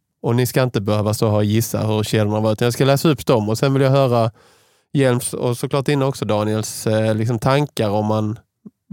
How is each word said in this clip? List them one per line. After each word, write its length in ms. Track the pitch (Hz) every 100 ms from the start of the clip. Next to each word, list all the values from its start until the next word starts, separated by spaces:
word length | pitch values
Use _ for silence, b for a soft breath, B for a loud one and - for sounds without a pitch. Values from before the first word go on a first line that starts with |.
| _ _
Och 140 | 135 120
ni 100 | 123
ska 180 | 156
inte 180 | 127 117
behöva 320 | 101 107 104
stå 220 | 107 113 104
och 80 |
gissa 440 | 104 110 117 107 110
hur 160 | 107
kedjorna 360 | 104 113 104 107
var, 120 | 110
utan 140 | 107 120
jag 80 |
ska 120 | 117 135
läsa 240 | 139 -
upp 160 | 143 -
dem. 240 | 127 104
Och 80 | 110
sen 160 | 139
vill 80 | 135
jag 100 | 135
höra 400 | 139 135 120 110 b b b b b b
Hjelms 400 | 143 131 123 -
och 240 | - 127 120
såklart 300 | 131 143 135
inne 180 | 147 135
också 200 | 135 107
Daniels, 600 | 107 107 107 104 - -
eh, 280 | 110 110 110
liksom 240 | 110 120
tankar 500 | 131 135 147 - 110
om 160 | 104 107
man, 340 | 107 107 110 _ _ - - _